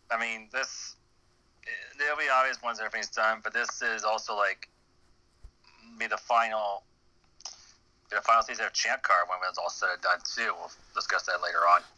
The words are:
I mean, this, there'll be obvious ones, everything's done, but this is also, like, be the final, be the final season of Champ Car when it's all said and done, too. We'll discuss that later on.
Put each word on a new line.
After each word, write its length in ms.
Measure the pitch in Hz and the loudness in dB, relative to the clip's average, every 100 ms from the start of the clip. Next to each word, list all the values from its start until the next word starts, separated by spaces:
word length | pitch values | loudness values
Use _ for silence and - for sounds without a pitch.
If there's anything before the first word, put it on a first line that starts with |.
| _ | _
I 100 | 117 | -2
mean, 280 | 117 110 110 | -2 -6 -8
this, 440 | 131 127 - - - _ _ _ _ _ _ - - - 135 | -6 -6 -8 -14 -16 _ _ _ _ _ _ -14 -14 -14 -2
there'll 220 | 147 147 | 0 0
be 60 | 147 | 4
obvious 320 | 131 131 123 | 4 4 0
ones, 200 | 120 113 | -4 -4
everything's 280 | 110 113 104 | -4 -4 -6
done, 300 | - 110 113 | 0 2 2
but 120 | 110 | -2
this 280 | 117 117 - | -2 -4 -2
is 220 | 123 110 | -4 -2
also, 320 | 107 110 - 107 | 0 -2 -2 0
like, 320 | 101 95 - _ _ _ _ _ _ _ - _ _ _ - 113 | 0 0 -10 _ _ _ _ _ _ _ -20 _ _ _ -20 -8
be 80 | 113 | -4
the 120 | 110 | -4
final, 640 | - 117 113 110 104 98 - _ _ _ _ _ - - - _ _ _ _ | 2 4 4 0 -2 -4 -8 _ _ _ _ _ -18 -18 -20 _ _ _ _
be 60 | 104 | -2
the 60 | |
final 200 | - 113 | 4 4
season 240 | 110 120 104 | 4 -2 -4
of 80 | |
Champ 280 | - 113 131 | -2 0 0
Car 140 | - 92 87 | 4 4 4
when 100 | 90 92 | -2 -4
it's 80 | 90 | -4
all 140 | 87 | -6
said 180 | - 98 | -2 -4
and 80 | 90 | -2
done, 160 | 92 90 - - | 0 -2 -2 -4
too. 160 | 113 87 | -4 -4
We'll 120 | 87 - - | -8 -16 -10
discuss 280 | 95 - 92 | -8 -2 -4
that 180 | - - | -2 -4
later 160 | - 170 | -2 2
on. 220 | 170 175 - | 6 4 2